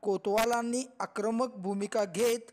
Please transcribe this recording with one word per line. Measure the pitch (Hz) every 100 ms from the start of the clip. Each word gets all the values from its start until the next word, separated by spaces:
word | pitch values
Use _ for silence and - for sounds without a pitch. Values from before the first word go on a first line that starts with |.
कोतवालांनी | - 190 202 208 226 240 233 240 262 -
आक्रमक | 190 - 208 226 254 214
भूमिका | 185 196 202 220
घेत | 208 170 240 233 226